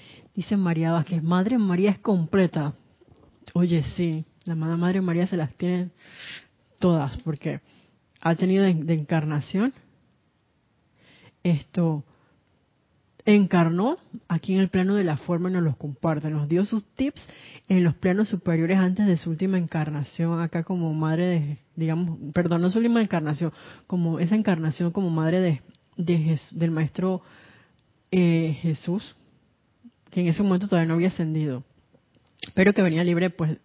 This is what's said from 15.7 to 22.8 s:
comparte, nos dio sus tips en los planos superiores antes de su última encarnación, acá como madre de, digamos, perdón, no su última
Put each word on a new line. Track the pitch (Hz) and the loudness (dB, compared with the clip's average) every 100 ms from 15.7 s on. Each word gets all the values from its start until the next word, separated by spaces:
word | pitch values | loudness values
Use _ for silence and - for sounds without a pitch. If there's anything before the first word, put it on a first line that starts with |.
| 127 | -2
comparte, | 147 139 165 151 151 | -8 -4 -2 -2 -2
nos | 151 147 | -4 0
dio | 170 | 0
sus | 202 220 - | 0 -2 -6
tips | - 269 - - - - - - | -6 -6 -6 -14 -20 -20 -12 0
en | 185 | 2
los | 175 | 4
planos | - 185 190 214 | 2 0 0 0
superiores | 185 - 165 165 190 | -2 -2 0 2 2
antes | 185 185 208 | 2 2 2
de | 170 | 2
su | 165 | -2
última | 160 190 185 | -4 0 0
encarnación, | 165 165 151 147 135 - 165 165 | -2 -2 -4 -4 -6 -4 -2 0
acá | 165 170 | -2 -4
como | 165 185 165 | -4 -2 -2
madre | 156 156 160 180 | 0 0 0 0
de, | 170 147 147 _ - | 0 -2 -6 _ -4
digamos, | 160 160 180 160 139 | -2 0 -2 -6 -4
perdón, | 170 170 170 | -2 0 2
no | 180 | 2
su | |
última | 220 | 2